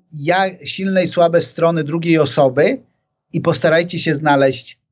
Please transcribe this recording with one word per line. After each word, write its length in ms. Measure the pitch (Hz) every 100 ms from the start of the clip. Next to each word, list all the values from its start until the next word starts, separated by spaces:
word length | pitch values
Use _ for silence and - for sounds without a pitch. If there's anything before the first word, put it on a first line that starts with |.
| _
ja-, 540 | 156 143 180 190 185 135
silne 380 | - 190 190
i 40 | 185
słabe 340 | - 170 170
strony 420 | - - 165 165
drugiej 340 | 143 165 170 160
osoby 640 | 139 - 139 127 175 262 _ _ _ _ _
i 80 | 165
postarajcie 580 | 165 165 170 160 175 170
się 160 | -
znaleźć 640 | 147 151 143 139 131 - - _